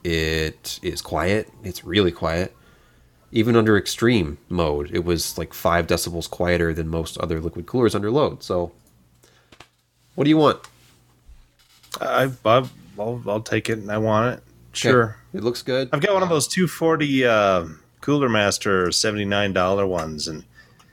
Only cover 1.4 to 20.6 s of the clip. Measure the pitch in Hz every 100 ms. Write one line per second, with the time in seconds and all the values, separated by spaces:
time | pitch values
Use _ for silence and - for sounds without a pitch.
1.4 | - - 98 - - 101 90 85 82 82
2.4 | 90 - - _ _ _ _ _ - 117
3.4 | 110 117 110 101 - - 117 120 78 73
4.4 | - 87 80 73 73 90 85 85 - -
5.4 | 80 - 90 85 80 87 - 85 80 -
6.4 | 87 87 82 82 80 82 80 - 85 80
7.4 | 82 87 82 120 113 101 104 135 120 135
8.4 | - 92 85 - _ _ _ _ _ _
9.4 | _ - - _ _ _ _ - 143 156
10.4 | 147 - - _ _ _ _ _ - -
11.4 | _ _ _ _ - - - 123 131 127
12.4 | 107 120 127 - - 101 107 120 117 104
13.4 | 113 110 113 113 101 107 110 107 120 -
14.4 | - - - - 120 123 113 - - -
15.4 | 110 120 - 127 131 147 196 196 185 160
16.4 | - - 175 - 165 160 147 135 123 110
17.4 | 101 92 82 78 _ - - 147 131 110
18.4 | 101 - 107 95 90 - 113 104 101 101
19.4 | 101 92 92 101 98 87 80 76 78 78
20.4 | - -